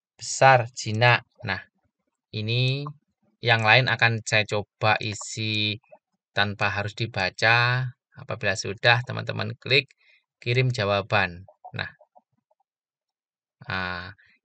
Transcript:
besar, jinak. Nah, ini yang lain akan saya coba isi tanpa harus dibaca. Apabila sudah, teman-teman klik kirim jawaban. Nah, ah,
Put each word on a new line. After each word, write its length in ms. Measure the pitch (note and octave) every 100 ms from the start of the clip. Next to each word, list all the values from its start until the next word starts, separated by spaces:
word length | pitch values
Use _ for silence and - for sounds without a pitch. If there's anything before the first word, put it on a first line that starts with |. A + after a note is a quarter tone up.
| _ -
besar, 560 | - - C3+ B2+ A2+
jinak. 480 | - A2+ G#2+ A#2+ A#2 - _ G2+
Nah, 160 | F#2+ - _ _ _ _ _ _
ini 560 | G#2+ G#2+ A#2+ B2+ C#3 D3 D3 _ _ _ _ A#2
yang 160 | A2+
lain 240 | A2 A#2+ B2+
akan 400 | A2+ A#2 A2+ -
saya 180 | A2 G2+
coba 480 | G#2 - - A2 -
isi 800 | G#2+ G2 - - A2 G#2+ G#2 G#2 _ - _ _ _
tanpa 400 | - G2+ G2 G2+
harus 240 | G2 G#2 -
dibaca. 880 | A2+ G2+ F#2 - A2+ A#2+ A#2+ B2+ B2+ - _ -
Apabila 400 | - G#2+ G2+ F#2+
sudah, 480 | G#2 G2 A#2+ A#2 B2
teman-teman 480 | A2 A2+ A2 G#2+ A#2
klik 320 | - C#3 - _ _ _ _ _
kirim 320 | A#2+ B2 C3
jawaban. 720 | A#2+ G2+ G2+ G2 G#2+ F#2 F2 G2 _ - -
Nah, 160 | - - _ _ _ _ _ _ _ _ _ _ _ _ _ _ _ _ -
ah, 480 | F#2+ F2+ F2+ F2+ G2 _ _